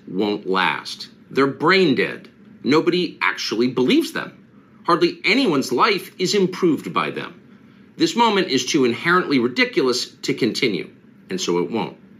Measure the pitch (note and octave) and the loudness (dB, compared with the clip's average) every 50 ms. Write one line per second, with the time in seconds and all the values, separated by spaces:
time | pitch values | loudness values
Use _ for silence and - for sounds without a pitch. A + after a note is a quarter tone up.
0 | - - D#2 F#2 G#2+ G#2 G2+ - - - F#2+ F#2+ F2+ E2 C#2+ C2+ - - - - | -14 -8 -4 -2 -2 -2 -2 -4 -4 -2 -2 0 0 0 -2 -4 -8 -12 -14 -14
1 | - - - - - - - B2+ C#3 C#3 C3+ - C#3+ E3 F#3+ G3 F#3+ D#3+ B2 G2+ | -16 -18 -20 -20 -18 -6 -2 0 0 0 0 0 2 2 4 4 4 4 2 0
2 | F2+ D2+ B1 - - - - - - - - - - A2 C#3 D#3+ D#3 E3+ E3 F3+ | -2 -4 -6 -10 -16 -20 -20 -20 -20 -20 -16 -6 0 2 2 2 4 2 0 0
3 | F3+ - - - F2+ F#2 - - - - - G#2 B2 B2+ C3 - B2+ D3+ A#3+ D#4 | 0 -4 -4 -2 -2 -2 -2 -4 -6 -4 -2 0 0 0 0 0 2 2 2 2
4 | E4 - - - - - - - - - - - - _ - - - - F3 - | 2 0 -4 -8 -8 -10 -12 -18 -20 -20 -20 -20 -20 _ -20 -8 -2 0 0 2
5 | F3 E3+ - - - D#3 G3+ C4 C#4 G#3+ D#3 C3+ A#2+ - - - G3 A#3 G#3 F3+ | 2 0 0 0 -2 0 2 2 2 2 2 2 0 0 0 2 2 2 0 0
6 | - - - - F#3 F3 - G#3 F#3+ F3 F3+ - - F3 C#3+ A2 - F#2 D#2+ F2 | -4 -8 -8 -4 -2 0 2 2 2 2 0 0 0 2 2 0 -2 -4 -4 -4
7 | D#2 D2 C#2 C#2+ C2+ - - - - - - - - - - - - - - - | -4 -4 -4 -8 -10 -12 -14 -18 -20 -20 -20 -20 -20 -20 -20 -20 -20 -12 -4 0
8 | D#3 E3 - A3+ A#3+ A3+ G#3 G3 E3 - C3+ C3 - - - D#3 B2+ A#2+ A2+ - | 0 0 2 2 2 4 4 2 0 0 0 -2 -2 0 0 2 2 2 0 0
9 | - E3+ F3 F3+ - - C#3+ C3 A2+ B2 C3 - B3 - - - - B2+ A#2+ - | 0 2 2 2 2 2 2 2 2 0 0 0 -2 0 0 0 2 2 2 0
10 | - - - - - - - - - A2 G2 - - A#2+ G2 D#2+ - - - - | -4 -8 -12 -8 -6 -4 -2 0 0 -2 0 0 -2 -2 -2 -4 -6 -10 -16 -20
11 | - - - - - - F#2+ F2+ - - F2 F2 F2 - A2+ A2 F#2 - - - | -20 -20 -20 -20 -12 -8 -8 -4 -2 0 0 0 0 -2 -2 -4 -6 -6 -10 -14
12 | - - - | -20 -20 -20